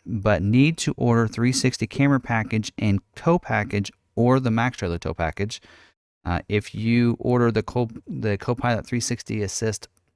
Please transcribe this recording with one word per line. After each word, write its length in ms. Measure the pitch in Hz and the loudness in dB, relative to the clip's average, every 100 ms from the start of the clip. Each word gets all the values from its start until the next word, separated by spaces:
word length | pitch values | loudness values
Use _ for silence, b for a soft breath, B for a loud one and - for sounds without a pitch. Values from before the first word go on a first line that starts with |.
| - | -8
but 380 | 110 104 92 | -2 0 2
need 340 | 98 120 147 165 | 4 4 4 2
to 140 | - - | -4 0
order 300 | 120 117 110 | 2 2 2
three 240 | - 120 | 0 0
sixty 360 | 127 131 - 101 | 2 0 0 -4
camera 320 | - 143 139 | 0 2 2
package 520 | - 117 107 110 104 - | 0 -2 0 -2 -4 -2
and 220 | 107 98 - - | 0 0 -2 -4
tow 240 | - 175 | 0 0
package 520 | - 113 104 104 98 - _ - | 0 -4 -2 -4 -4 -10 _ 0
or 240 | 120 135 | 4 4
the 120 | 127 | 2
Max 260 | 113 120 - | 2 0 -2
Trailer 220 | 90 85 | -4 -4
tow 160 | - 90 | -4 -2
package. 460 | 80 - 104 - B B B _ _ _ - | -4 -2 -6 -8 B B B _ _ _ -4
Uh, 160 | 87 - | -4 0
if 260 | 104 - 104 | -2 -2 -2
you 400 | 113 120 120 117 | 2 4 4 2
order 300 | 120 123 120 | 0 4 4
the 120 | 110 | 2
Co-, 260 | - 123 117 - - | -2 -2 -2 -6 -10
the 320 | 151 113 101 | -4 -2 -2
Copilot 480 | - 120 120 113 - | -2 -2 -2 -2 -2
three 140 | 120 | -4
sixty 420 | 113 120 - 107 | -2 -6 -6 -6
Assist 440 | 98 - 110 104 - _ _ | -4 -2 -4 -4 -10 _ _